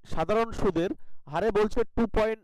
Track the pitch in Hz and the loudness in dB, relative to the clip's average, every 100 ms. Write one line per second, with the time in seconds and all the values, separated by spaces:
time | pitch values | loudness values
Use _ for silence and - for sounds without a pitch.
0 | - - 160 220 226 - 202 165 - - | -2 -2 2 2 0 2 0 2 -2 -4
1 | - - - 156 214 208 214 - 226 - | -6 -8 -6 -2 0 2 2 0 0 0
2 | 226 214 214 220 | 0 2 0 -2